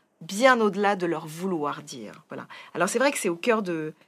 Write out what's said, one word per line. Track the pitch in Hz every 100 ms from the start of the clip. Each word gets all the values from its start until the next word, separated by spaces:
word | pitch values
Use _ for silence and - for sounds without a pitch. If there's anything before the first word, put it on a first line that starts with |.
| _ -
bien | 165 196 262 247
au-delà | 214 190 202 202
de |
leur | 175 160 160
vouloir | 156 190 175 147 143
dire. | 143 135 104 80 -
Voilà. | 135 120 - -
Alors | 143 175
c'est | 226
vrai | 269
que | 262
c'est | 196
au | 170
cœur | 240 220
de, | 185 165 156 156